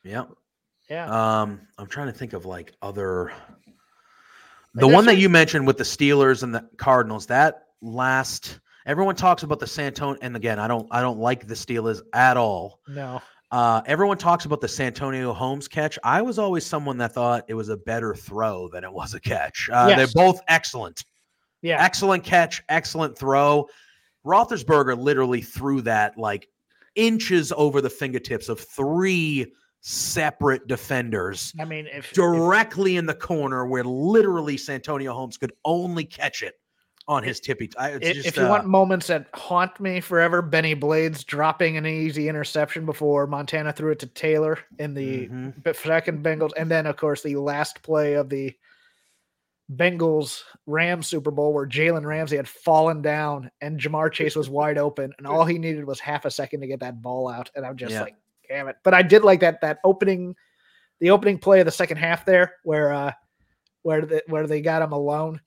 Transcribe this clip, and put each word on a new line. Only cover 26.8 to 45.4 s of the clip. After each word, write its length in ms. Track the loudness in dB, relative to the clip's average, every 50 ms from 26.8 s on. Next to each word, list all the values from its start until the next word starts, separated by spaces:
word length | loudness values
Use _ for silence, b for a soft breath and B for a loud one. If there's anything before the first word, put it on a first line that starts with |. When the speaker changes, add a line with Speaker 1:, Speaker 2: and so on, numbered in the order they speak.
| _ _ _
Speaker 1:
inches 540 | 2 2 2 2 0 0 2 2 2 2 0
over 280 | 0 2 2 2 2 2
the 80 | 0 0
fingertips 600 | -4 -4 -6 -6 -6 -6 -6 -6 -8 -6 -6 -8
of 100 | -10 -10
three 920 | -10 -14 -6 -4 -2 0 0 0 0 2 0 0 0 -2 -2 -4 -4 -6 b b b b b b
separate 880 | _ -10 -8 -6 -6 -4 -2 -2 -2 -2 -2 _ 0 2 2 0 -2
defenders 880 | -6 -6 -6 -4 -4 -4 -4 -2 -2 -4 -4 -4 -4 -6 -8 -10 -12 -10 -12
Speaker 2:
I 60 | -10
mean, 220 | -10 -10 -12 -12
if, 200 | -14 -16 -16 -16
if 60 | -2
Speaker 1:
directly 840 | 2 2 4 4 4 4 4 4 4 4 2 0 -2 -4 -2 -2 -2
in 100 | -2 -2
the 80 | -4 -6
corner 500 | -6 -6 -4 -4 -2 -2 -2 -4 -4 -4
where 200 | -2 -2 -2 -2
literally 720 | -4 -4 -2 0 4 6 6 4 4 2 -2 -2 -4 -6 -6
Santonio 560 | -6 -8 -8 -8 -6 -6 -6 -6 -6 -6 -8
Holmes 240 | -8 -10 -12 -10 -10
could 140 | -10 -10 -10 _ _
only 400 | -2 -2 -2 -2 -4 -6 -6 -8
catch 380 | -8 -8 -8 -8 -8 -6 -8
it 180 | -12 -12 -14 _ _ _ _ _ _ _ _ _ -6
on 160 | -4 -4 -2
his 160 | -2 -4 -8 -8
tippy 280 | -6 -8 -6 -6 -8 -12
t-, 100 | -8 -8
I, 120 | -8 -6
it's 160 | -6 -4 -2 -2
Speaker 2:
i-, 40 |
Speaker 1:
just, 140 | -2 -2 -4 -4
Speaker 2:
if 80 | 0
you 60 | 0 2
Speaker 1:
uh, 40 | 4
Speaker 2:
want 160 | 4 2 2
moments 400 | 4 4 4 4 4 2 -2 -2
that 220 | -2 -4 -4 -4 _ -18
haunt 440 | -16 -8 -2 0 0 0 0 -4 -8
me 200 | -6 -6 -6 -6
forever, 420 | -4 0 2 2 4 4 2 0
Benny 320 | 0 2 0 2 2 2 -2
Blades 480 | 0 0 0 2 2 2 0 -4 -8 -10
dropping 520 | -8 -2 0 0 0 2 0 -2 -2 0 -2
an 80 | -4
easy 420 | -4 -4 -2 -4 -4 -4 -4 -4 -4
interception 560 | -4 -4 -8 -4 -2 -2 -2 -2 -4 -8 -6
before 420 | -8 -6 -2 0 0 2 2 0 -2
Montana 440 | -4 -8 -6 -6 -6 -4 -4 -4
threw 200 | -6 -4 -2 -4
it 80 | -2 -4
to 60 | -6 -16
Taylor 500 | _ -4 -2 0 2 2 2 0 -2 -6 -8 _ -12 -10
in 120 | -10 -8 -8
the 340 | -8 -8 -6 -6 -8 -8 -10
Speaker 1:
Mm-hmm. 320 | -12 -12